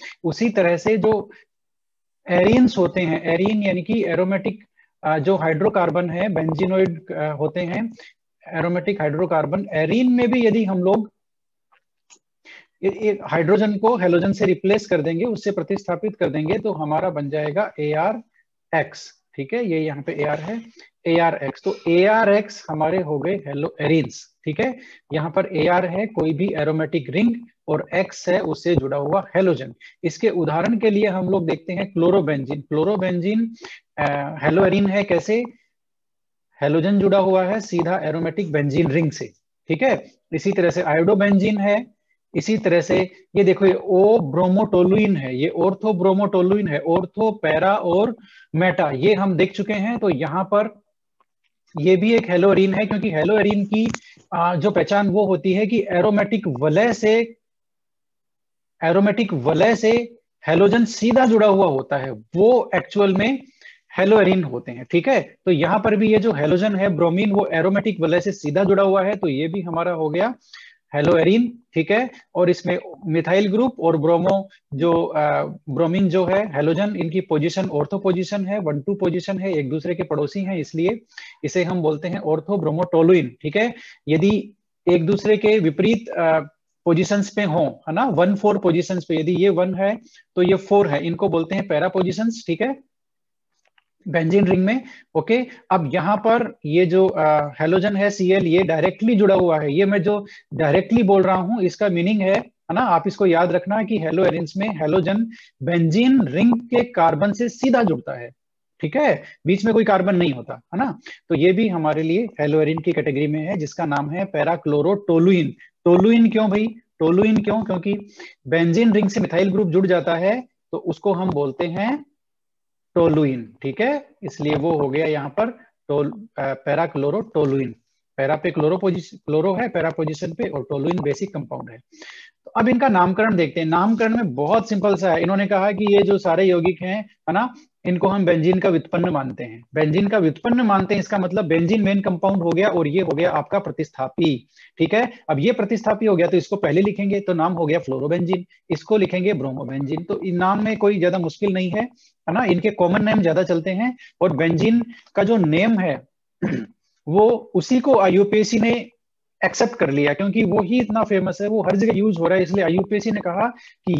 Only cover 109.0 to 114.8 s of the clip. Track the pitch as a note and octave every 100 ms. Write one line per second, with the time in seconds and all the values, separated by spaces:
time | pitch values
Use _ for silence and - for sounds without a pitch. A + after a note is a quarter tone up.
109 | C#4+ D3 - - D3+ G3 A3 G#3+ G#3+ F#3+
110 | F#3 F3+ E3+ B2+ A2+ B2+ _ F3+ C4 -
111 | - - - D3+ F3 F#3+ A3 F3 D#3 D#3
112 | D#3+ F3+ A#3 - D3 D#3 D3+ D#3+ F3 D#3+
113 | D3 C3+ D3+ D3+ D#3+ G3 D3 - D#3+ C#3+
114 | D3 F3+ G3 D3+ D3+ E3+ D3+ D3